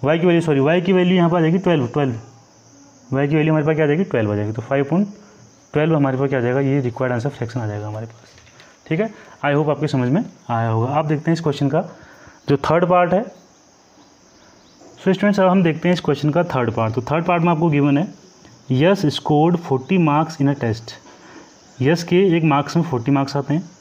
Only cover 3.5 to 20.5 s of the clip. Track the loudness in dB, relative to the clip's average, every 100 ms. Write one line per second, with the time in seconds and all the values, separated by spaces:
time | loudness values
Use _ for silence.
3.5 | 0 0 0 2 0 0 -2 0 -2 -4
4.5 | -6 -4 -2 0 -2 -2 -6 -20 -20 -20
5.5 | _ _ -2 0 2 0 0 -2 0 0
6.5 | 0 0 0 -2 -4 -4 -2 -4 -6 -8
7.5 | -6 -6 -8 -8 -10 -12 -16 -20 -20 -20
8.5 | -20 -20 _ -6 -4 -4 -6 -20 -6 0
9.5 | 0 0 -2 -2 0 0 0 -2 -12 -6
10.5 | -4 0 0 0 -2 -2 -2 0 -2 -2
11.5 | -2 -2 -2 -4 -12 -20 -20 -20 -20 -2
12.5 | -2 2 2 4 2 4 0 -2 -12 -20
13.5 | _ _ _ _ _ -20 _ _ _ -20
14.5 | -20 -20 _ -20 -6 -2 0 0 2 4
15.5 | 4 2 0 0 0 0 0 0 0 0
16.5 | 0 -2 0 -2 -2 -2 -2 0 0 2
17.5 | 2 2 2 2 2 -2 -8 -20 -20 -20
18.5 | -20 -4 0 2 2 0 -4 -2 2 2
19.5 | 0 -2 -4 0 0 2 0 -2 -2 -2